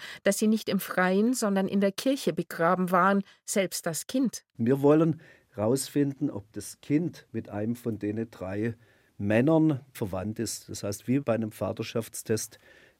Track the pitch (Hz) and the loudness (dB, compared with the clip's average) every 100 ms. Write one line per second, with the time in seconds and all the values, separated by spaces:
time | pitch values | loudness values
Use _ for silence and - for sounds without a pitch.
0 | - - 196 202 214 220 - 196 - - | -4 -2 0 2 2 2 0 -4 -2 0
1 | 185 190 226 254 208 196 190 202 202 - | 2 2 2 0 0 0 0 2 0 0
2 | 269 277 - 156 - - 165 185 180 185 | -2 0 -2 -2 -6 0 2 2 2 4
3 | 190 202 - _ - 208 180 - 175 156 | 4 2 -2 _ -6 -2 -2 -2 -6 -6
4 | - 262 247 - _ - 117 139 143 156 | -4 0 0 -2 _ -2 2 4 6 6
5 | 165 156 - - _ - 107 135 - 147 | 4 0 -6 -20 _ -4 0 0 0 0
6 | 143 135 147 104 101 104 - - - 147 | 0 0 -4 -6 -12 -14 -14 -14 -2 0
7 | 170 - - 113 117 101 110 120 120 104 | 0 -6 -10 -10 -8 -6 -4 -4 -6 -4
8 | 104 107 113 - 92 101 117 113 _ _ | -4 -4 -6 -8 -8 -4 -4 -6 _ _
9 | _ - 101 110 139 160 156 131 - - | _ -6 2 4 6 4 4 2 -6 -8
10 | 107 92 98 107 107 - - 101 101 - | -6 -4 -6 -6 -6 -8 -12 -8 -8 -8
11 | - 135 139 110 110 - 98 101 113 117 | -2 -2 0 -2 -2 -4 -6 -4 -4 -6
12 | - - - 110 - - _ - - _ | -6 -10 -4 -2 -4 -14 _ -20 -20 _